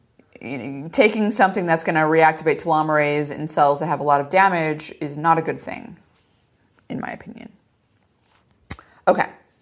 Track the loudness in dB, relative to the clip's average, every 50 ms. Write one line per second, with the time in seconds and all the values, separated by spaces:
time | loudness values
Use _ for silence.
0 | _ _ _ _ _ _ _ -18 -14 -12 -10 -10 -10 -10 -12 -12 -10 -4 2 2
1 | 2 2 2 0 -2 0 2 2 2 2 2 0 0 0 0 0 0 0 0 2
2 | 2 4 4 6 6 4 4 2 0 -2 -2 0 0 0 0 0 2 2 2 2
3 | 2 0 0 -2 -4 -4 -6 -8 -6 -2 2 2 4 4 2 0 -2 -4 -2 -2
4 | 2 2 2 2 2 2 2 4 4 4 2 0 -2 -2 -4 -6 -8 -14 -12 -10
5 | -10 -10 -6 -2 2 2 2 2 2 -4 -6 -8 -8 -12 -12 -12 -14 -18 -20 -20
6 | _ _ _ _ _ _ _ _ _ _ _ _ _ _ _ _ _ -12 -10 -10
7 | -8 -10 -12 -14 -16 -18 -18 -18 -20 -20 _ _ _ _ _ _ _ _ _ _
8 | _ _ _ _ _ _ _ _ _ _ _ _ _ -14 -14 -14 -16 _ _ _
9 | 0 0 2 2 0 -6 -8 -20 _ _ _ _